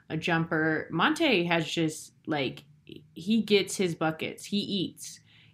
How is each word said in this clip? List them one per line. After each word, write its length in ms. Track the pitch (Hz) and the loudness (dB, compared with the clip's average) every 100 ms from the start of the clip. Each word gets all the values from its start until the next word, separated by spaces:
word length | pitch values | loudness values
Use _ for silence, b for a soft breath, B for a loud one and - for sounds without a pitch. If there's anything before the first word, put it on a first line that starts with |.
| B | B
a 80 | 160 | -4
jumper. 720 | 170 165 165 160 160 156 - | 0 0 2 2 2 0 -2
Monte 540 | 165 226 311 320 196 | 0 0 2 2 4
has 240 | 175 170 151 | 4 2 2
just, 440 | - 160 156 - - - | 0 0 -2 -12 -14 -4
like, 380 | 151 143 - - - - - - | -2 -2 -6 -14 -20 -20 -20 -18
he 280 | - 175 226 | -12 0 0
gets 340 | 202 202 190 - | 4 4 4 0
his 180 | 185 | -2
buckets, 500 | 160 160 160 87 - | 0 -2 -2 -6 -8
he 140 | - 202 | -6 -4
eats. 640 | - 196 156 - - - b b b | -2 -4 -4 -8 -16 -16 b b b